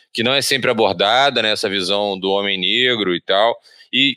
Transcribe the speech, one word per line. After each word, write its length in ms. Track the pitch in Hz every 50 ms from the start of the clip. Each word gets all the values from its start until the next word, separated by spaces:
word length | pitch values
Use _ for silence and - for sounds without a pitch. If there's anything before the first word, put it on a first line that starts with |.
| _ _ -
que 100 | 120 110
não 100 | 123 135
é 80 | 139
sempre 300 | 123 - 139 131 110 127
abordada, 680 | 120 110 110 95 98 90 98 101 113 127 139 143 127 120
né, 100 | 110 107
essa 180 | 107 - - 104
visão 480 | 95 101 90 87 101 101 104 101 98
do 140 | 95 92 95
homem 260 | 98 101 101 101 98
negro 560 | 92 90 95 104 120 127 127 120 110 101 92 87
e 60 | 87
tal, 380 | - - 95 98 107 117 117 - _ _ _ - - _
e 240 | - 123 139 139 123